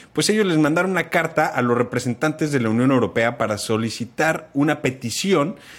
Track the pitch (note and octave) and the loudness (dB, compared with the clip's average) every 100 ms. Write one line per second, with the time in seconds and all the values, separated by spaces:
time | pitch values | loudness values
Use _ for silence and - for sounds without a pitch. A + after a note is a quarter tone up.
0 | - - D#3 G#3+ F#3+ D#3 D3 E3 F#3+ F3+ | -8 -2 0 2 2 2 2 2 0 -2
1 | E3 F3 D#3+ D3+ D#3+ C3+ B2 A#2+ A#2+ B2 | -2 -2 0 0 0 0 2 2 0 -2
2 | B2 A2 D#3 D#3 D#3 C#3+ A2+ A2+ C3 C3 | -4 -2 -2 -2 -2 0 0 2 2 2
3 | G#2 A#2 A#2 A#2+ G#2+ G#2 - A2 A2+ - | 2 2 0 0 -2 -2 -2 -2 -2 -6
4 | A2+ - D#3+ D#3+ - C#3 D3+ D3 C3+ C3 | -8 -2 0 -2 -4 -2 0 0 -2 -4
5 | A#2 - F#3+ F3 D3+ G3+ - | -8 -4 0 2 2 -6 -18